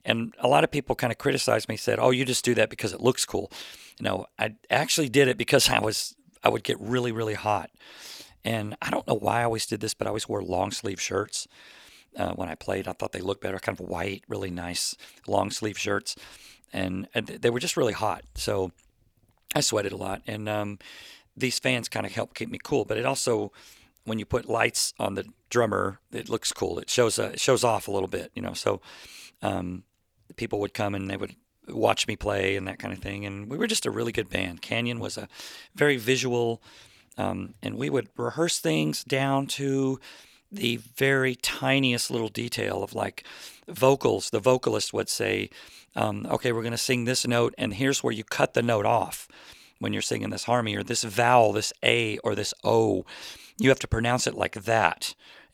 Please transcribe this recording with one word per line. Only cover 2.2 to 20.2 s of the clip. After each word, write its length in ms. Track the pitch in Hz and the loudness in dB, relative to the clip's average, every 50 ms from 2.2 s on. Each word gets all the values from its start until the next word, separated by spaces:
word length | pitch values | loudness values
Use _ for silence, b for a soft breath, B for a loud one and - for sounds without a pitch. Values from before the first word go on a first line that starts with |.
| 135 | 2
just 200 | 127 120 - - | 0 0 2 2
do 100 | 123 117 | 4 4
that 160 | 110 107 - | 4 2 2
because 220 | - - - 98 | 0 -2 -4 -4
it 80 | 90 - | -2 2
looks 240 | 110 127 123 - - | 2 2 2 2 0
cool." 260 | - - 92 95 B B B B B B B B B B - | -2 -2 -2 -4 B B B B B B B B B B -4
No, 260 | 113 101 95 92 - - _ - | -2 -2 -2 -2 -4 -8 _ -4
I 180 | 113 110 107 - - - | -4 -4 -4 -8 -2 0
actually 400 | 113 135 151 - - 165 151 123 | 0 2 2 2 0 0 0 4
did 200 | 107 143 139 127 | 4 4 4 4
it 100 | 117 107 | 2 0
because 320 | 113 - 147 127 - - | 2 4 4 6 6 4
I 100 | 123 107 | 4 2
was, 340 | 107 110 104 - - - - _ _ _ _ _ | 2 0 0 -2 -4 -6 -10 _ _ _ _ _
I 60 | - - | 2 2
would 160 | 113 113 - | 2 2 0
get 140 | - - - | -2 -4 -2
really, 320 | 104 110 123 123 123 120 | -2 -2 0 0 0 0
really 220 | 110 113 113 107 104 | -2 -2 -2 -2 -4
hot. 360 | 104 107 107 104 92 - - _ B B B B B B B B B B B B B - | 0 0 2 2 0 -2 -6 _ B B B B B B B B B B B B B -4
And 320 | 113 117 110 104 107 - - | -2 -2 -2 -4 -6 -6 -8
I 80 | - - | -4 -2
don't 160 | - - - | -2 -2 0
know 80 | - 120 | 0 0
why 260 | 104 104 104 113 120 | 2 2 2 2 2
I 40 | 120 | 2
always 200 | 117 113 107 - | 2 0 0 -2
did 160 | - 113 104 | -2 -2 -2
this, 140 | 110 110 - | -2 -4 -4
but 120 | - 101 | -2 -2
I 40 | 104 | -2
always 180 | 104 107 - - | -2 -2 -2 -2
wore 140 | 110 101 | -2 -2
long 280 | 92 87 90 90 98 101 | -2 0 0 0 0 0
sleeve 280 | - - - 101 92 - | -2 -4 -4 -6 -4 -4
shirts, 480 | - - 95 98 104 - - - - B B B B B B B B B B B B B - | -4 -2 -2 -2 -2 -2 -6 -8 -8 B B B B B B B B B B B B B -8
uh, 160 | - 95 87 | -4 -4 -4
when 160 | 90 90 92 82 | -4 -4 -6 -6
I 60 | 78 | -8
played. 320 | - - 95 98 95 95 92 | -6 -4 -4 -4 -2 -4 -6
I 40 | |
thought 200 | - - 101 101 | -6 -6 -6 -6
they 80 | - 95 | -6 -4
looked 220 | 90 98 98 - | -4 -4 -4 -4
better, 160 | - 95 95 92 | -4 -6 -6 -4
kind 200 | - 113 101 - | -4 -6 -6 -6
of 80 | 90 | -6
white, 380 | 87 90 85 92 101 98 - - - | -6 -4 -4 -4 -4 -6 -8 -8 -8
really 220 | 107 101 98 92 | -6 -6 -6 -6
nice 460 | 87 87 85 87 85 - - - - B B B B B - | -6 -6 -6 -6 -4 -4 -4 -4 -6 B B B B B -4
long 240 | 101 101 101 95 104 | 0 2 2 2 0
sleeve 280 | - - 110 107 98 - | -2 -4 -4 -4 -4 -4
shirts. 380 | - 104 101 101 - - B B B B B B B B B B B _ | -2 -2 -2 -2 -2 -6 B B B B B B B B B B B _
And, 360 | - 98 95 92 92 95 92 - - | -4 -4 -2 -2 -2 -4 -6 -4 -4
and 120 | 117 107 | -6 -4
th-, 140 | - - - | -6 -2 0
they 100 | - 120 | 2 2
were 100 | 117 123 | 2 2
just 160 | 175 - - | -2 -2 0
really 160 | - 131 110 | 2 2 0
hot. 320 | 95 - 110 101 87 - - - - | 0 0 0 -2 -2 -4 -8 -12 -10
So 380 | - - 107 104 98 92 87 - _ _ _ _ _ _ _ _ _ _ _ _ _ _ - - | -6 -4 -2 0 0 -2 -4 -6 _ _ _ _ _ _ _ _ _ _ _ _ _ _ -4 0
I 60 | 147 | 0
sweated 320 | 143 - 110 104 101 98 | 0 2 0 0 0 -2
a 40 | 101 | -4
lot. 260 | 95 95 95 98 - | -6 -6 -6 -6 -6